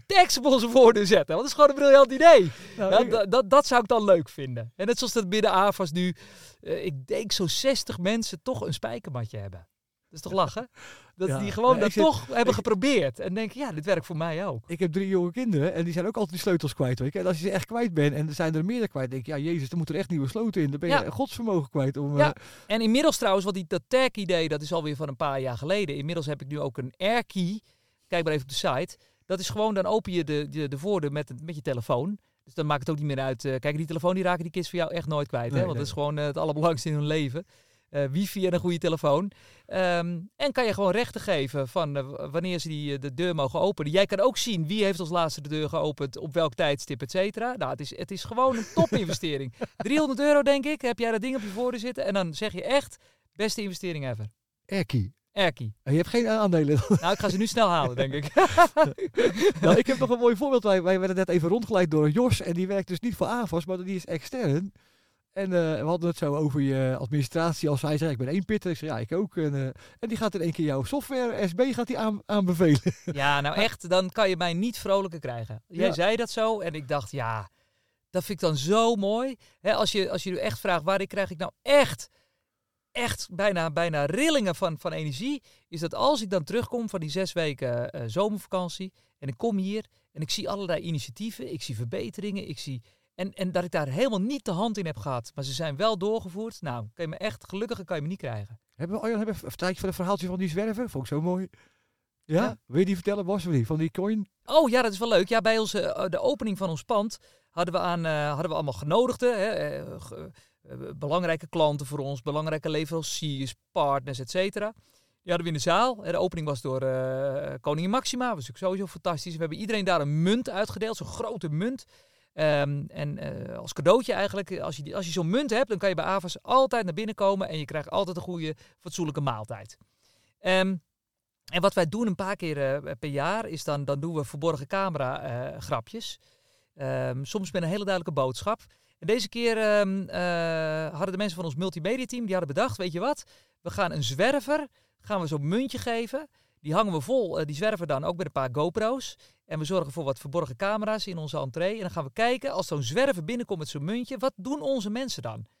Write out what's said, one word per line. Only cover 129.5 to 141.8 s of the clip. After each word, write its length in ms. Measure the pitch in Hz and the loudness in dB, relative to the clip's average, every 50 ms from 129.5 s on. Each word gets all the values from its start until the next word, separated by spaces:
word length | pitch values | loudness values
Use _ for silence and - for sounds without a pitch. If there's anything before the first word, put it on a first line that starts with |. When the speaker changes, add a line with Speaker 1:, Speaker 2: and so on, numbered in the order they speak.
| 117 98 98 - - _ _ _ _ _ _ _ _ _ _ _ _ _ | -12 -14 -14 -18 -20 _ _ _ _ _ _ _ _ _ _ _ _ _
Speaker 1:
Ehm, 380 | - 185 185 185 190 190 190 170 _ _ _ _ _ _ _ _ _ _ _ _ _ - 151 | 0 2 2 4 4 2 0 -4 _ _ _ _ _ _ _ _ _ _ _ _ _ -6 -4
en 80 | 180 | 2
wat 140 | 175 196 - | 2 2 4
wij 140 | 196 185 151 | 4 2 2
doen 180 | 160 220 240 | 2 0 0
een 80 | 220 180 | 0 -2
paar 220 | - 196 190 202 | -2 -4 -4 -4
keer, 380 | - 180 165 151 143 139 135 135 147 147 | -4 -4 -4 -4 -2 -2 -2 -2 -2 -4
eh, 60 | 151 156 117 | -8 -10 -8
per 100 | - 151 | -8 -6
jaar 380 | 139 139 139 165 196 220 226 | -4 -2 -2 -2 -2 -4 -4
is 180 | - 165 147 - | -8 -10 -8 -6
dan, 200 | - 147 143 143 | -4 -4 -4 -2
dan 160 | 135 143 143 | -4 -4 -4
doen 140 | 147 170 170 | -4 -4 -4
we 100 | 156 143 | -4 -6
verborgen 420 | - - 147 143 165 160 131 143 | -6 -6 -2 -2 -2 -2 -2 -4
camera, 540 | - - 196 196 190 160 143 135 123 139 147 - | -4 -2 -2 -2 -2 -2 -2 -2 -2 -2 -4 -6
eh, 380 | 143 117 120 127 139 - - | -6 -6 -6 -6 -8 -8 -10
grapjes. 580 | - - - 120 113 - - 226 226 - - - _ _ _ _ _ _ _ _ _ _ _ | -8 -4 -4 -4 -4 -6 -12 -12 -10 -10 -12 -14 _ _ _ _ _ _ _ _ _ _ _
Ehm, 500 | 165 139 131 135 131 131 127 127 131 139 | -8 -6 -4 -4 -2 -2 -4 -4 -6 -8
soms 260 | - - 214 190 180 - | -6 -6 -6 -6 -4 -4
met 100 | 185 170 | -4 -2
een 60 | 160 | -2
hele 160 | 180 208 202 | -2 -2 -2
duidelijke 360 | 190 190 180 165 196 156 139 | -2 -2 -2 -2 -4 -2 -2
boodschap. 400 | 131 131 123 - - 202 220 - - _ _ _ _ _ _ - | -2 -2 -2 -4 -4 -4 -4 -4 -6 _ _ _ _ _ _ -10
En 80 | - | -2
deze 220 | 160 220 247 190 - | 0 0 0 0 -4
keer, 300 | - 233 233 233 226 220 | -4 -2 0 0 2 2
ehm, 500 | 220 214 208 208 202 190 190 196 185 - | 2 4 4 4 4 2 0 -4 -4 -4
eh, 800 | - 180 180 180 170 170 165 165 165 160 160 156 156 156 160 151 - | -4 -2 -2 0 0 0 0 0 -2 -2 -2 -2 -2 -2 -4 -4 -4
hadden 180 | 147 180 190 180 | -4 -4 -4 -2
de 40 | |
mensen 200 | 180 208 208 165 | -2 -4 -4 -4
van 80 | 170 180 | -6 -6
ons 100 | 165 131 | -6 -4
multimedia 500 | 147 185 190 - 170 | -4 -4 -6 -6 -4